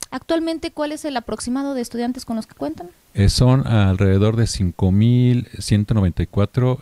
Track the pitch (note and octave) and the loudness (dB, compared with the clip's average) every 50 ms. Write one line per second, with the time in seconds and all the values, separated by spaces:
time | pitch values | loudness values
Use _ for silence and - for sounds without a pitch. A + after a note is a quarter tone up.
0 | - - - C4 - - E4 E4 D#4+ E4 E4 D4+ - E4 - - D4+ D4 D4+ D4+ | -16 -12 -12 -14 -4 -4 -2 -2 -2 -4 -6 -6 -8 -10 -6 -6 -6 -6 -6 -8
1 | - D4+ C#4 A#3+ A#3 - G#3+ G#3+ - A#3+ B3 C4+ C#4 C#4 C#4 B3+ A#3+ - - A#3 | -8 -6 -6 -6 -6 -6 -8 -8 -6 -6 -4 -4 -4 -4 -4 -6 -6 -6 -6 -4
2 | A#3+ B3 B3 C4 - - A#3 A3+ A3 - - _ C#4 D4 D#4+ - F4 F4 - _ | -4 -4 -6 -8 -8 -8 -8 -8 -8 -10 -12 _ -8 -8 -8 -10 -14 -18 -20 _
3 | _ _ _ - G2+ A2 - - B2+ B2 B2+ C#3 C3+ C3 A#2+ G#2+ G2+ F#2+ F#2 F#2+ | _ _ _ 2 2 2 4 4 4 4 4 4 2 2 2 2 4 2 2 2
4 | G2+ F#2+ F#2+ G2 G#2 G#2+ A2 A2+ A2+ - - - G2+ F2 E2 - G2 F#2 F#2 G2+ | 2 4 4 4 4 2 2 2 0 -2 0 -2 -2 -2 -2 0 0 2 4 4
5 | A2 A#2 B2 B2 B2 B2 B2 B2 A2+ - - - - - A2 G#2 G#2 - A#2 G#2+ | 4 4 4 4 4 4 2 0 -2 -6 -12 -12 -2 0 0 0 2 0 0 2
6 | F#2+ F2 - - E2+ - - G2+ G2+ - - B2+ B2 B2+ B2+ - | 2 2 0 -2 -4 -2 0 -2 -2 0 0 0 0 0 -2 -2